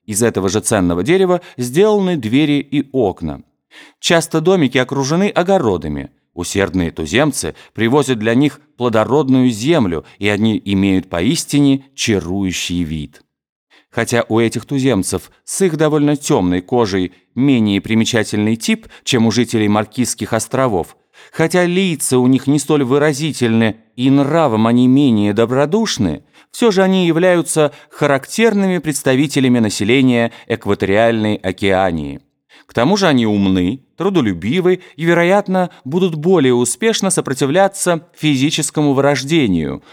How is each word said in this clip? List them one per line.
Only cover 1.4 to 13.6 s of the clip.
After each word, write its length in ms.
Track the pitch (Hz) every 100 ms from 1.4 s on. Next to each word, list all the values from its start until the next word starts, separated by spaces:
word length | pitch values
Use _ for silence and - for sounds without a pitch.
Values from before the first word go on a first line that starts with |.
| - -
сделаны 600 | 123 143 214 208 185 170
двери 420 | 107 131 151 143
и 320 | - 147 -
окна. 500 | 135 101 85 82 67 - _ _ - - _
Часто 420 | - 165 160 160
домики 380 | 160 190 131 127
окружены 500 | 127 139 135 165 202
огородами. 840 | - 180 190 120 87 78 71 67 _ _
Усердные 580 | - 87 98 95 92 82
туземцы 640 | - 78 104 151 - 82 - -
привозят 460 | - 113 147 135 117
для 160 | 110
них 260 | 120 147 - _ -
плодородную 720 | 123 110 107 143 135 131 127
землю, 540 | 104 131 170 98 78 - -
и 100 | 101
они 320 | 104 113 104
имеют 440 | 101 98 98 92 -
поистине 800 | 87 104 160 - 143 143 135 135
чарующий 880 | - - 98 82 98 95 82 - 87
вид. 400 | 78 80 71 - _ _ _ _